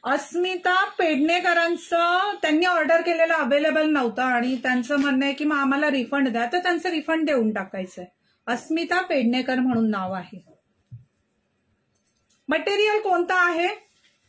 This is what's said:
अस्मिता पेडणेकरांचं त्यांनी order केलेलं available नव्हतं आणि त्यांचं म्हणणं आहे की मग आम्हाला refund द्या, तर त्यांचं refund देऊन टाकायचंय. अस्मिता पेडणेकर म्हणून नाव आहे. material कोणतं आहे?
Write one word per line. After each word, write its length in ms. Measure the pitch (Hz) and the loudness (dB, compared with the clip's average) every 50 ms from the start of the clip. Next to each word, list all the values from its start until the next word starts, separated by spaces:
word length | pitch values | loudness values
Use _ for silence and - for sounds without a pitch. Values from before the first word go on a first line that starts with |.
| - | -2
अस्मिता 800 | 240 269 302 - - - 339 359 370 370 349 - 359 359 370 392 | -2 -2 -2 -2 -4 -4 -4 -2 -2 -4 -2 0 0 2 2 2
पेडणेकरांचं 1500 | 403 - - 381 330 311 262 294 320 339 359 349 370 339 339 339 339 349 339 - - 349 339 339 339 349 359 381 415 403 403 | 0 0 -2 0 0 2 2 2 2 2 2 2 2 2 2 2 0 -2 -4 -4 -2 0 2 2 2 2 2 0 0 -4 -2
त्यांनी 240 | - 311 302 311 349 | -2 0 2 2 2
order 360 | 359 359 330 302 277 330 330 | 2 2 2 2 4 2 2
केलेलं 320 | 339 349 339 320 330 330 330 | 4 2 2 2 2 2 2
available 560 | 320 294 233 277 294 294 311 277 311 311 311 | 0 0 2 0 2 2 2 2 2 2 2
नव्हतं 320 | 302 285 254 233 - - | 2 0 0 -2 -2 -2
आणि 340 | 254 254 247 240 240 254 262 | -2 0 0 0 0 -2 -4
त्यांचं 440 | 254 - 254 254 247 240 247 294 277 | -2 -2 0 0 0 0 0 0 0
म्हणणं 260 | 269 285 269 262 277 | 2 2 2 0 0
आहे 80 | 277 277 | 0 -2
की 120 | 277 302 | -2 -2
मग 100 | 302 302 | -2 0
आम्हाला 360 | 285 277 262 269 277 302 302 | 0 0 0 0 2 0 0
refund 380 | 277 269 240 - 285 277 269 254 | 0 0 -2 -2 0 0 0 0
द्या, 160 | 214 233 233 | 0 0 -2
तर 120 | 233 - 359 | 0 -2 -2
त्यांचं 320 | 359 359 349 330 - 370 | 0 0 -2 0 -2 -2
refund 360 | 339 311 294 - 320 330 320 | -4 -4 -2 -2 -2 0 0
देऊन 280 | 294 294 254 226 220 208 | 0 2 2 2 0 -2
टाकायचंय. 520 | 208 190 196 - 196 185 185 - - 180 - _ _ _ _ _ _ _ - | -4 -6 -8 -8 -10 -10 -10 -12 -16 -16 -16 _ _ _ _ _ _ _ -6
अस्मिता 540 | 233 233 - - 320 330 339 330 359 359 | -6 -6 -4 -4 -4 -4 -2 0 -2 -2
पेडणेकर 540 | 370 370 339 277 240 233 240 254 254 262 262 | 0 0 0 0 2 2 0 0 0 -2 -2
म्हणून 340 | 254 247 262 247 226 226 220 | 0 0 0 2 2 2 0
नाव 240 | 214 196 190 185 190 | 0 -2 -4 -4 -6
आहे. 320 | 185 175 - - 180 - _ - _ _ _ _ _ _ _ - - - _ _ _ _ _ _ _ _ _ _ _ _ _ _ _ _ _ _ _ _ _ _ _ _ _ _ _ _ - | -8 -10 -12 -16 -20 -20 _ -20 _ _ _ _ _ _ _ -20 -20 -20 _ _ _ _ _ _ _ _ _ _ _ _ _ _ _ _ _ _ _ _ _ _ _ _ _ _ _ _ -2
material 540 | 294 320 320 392 403 403 415 427 415 427 | -2 -2 0 0 2 2 2 2 2 0
कोणतं 320 | 427 403 359 339 349 349 370 | 2 2 0 0 2 0 2
आहे? 340 | 370 349 349 339 330 349 381 427 - _ _ _ _ _ _ _ _ _ | 2 2 2 2 0 0 -2 -2 -6 _ _ _ _ _ _ _ _ _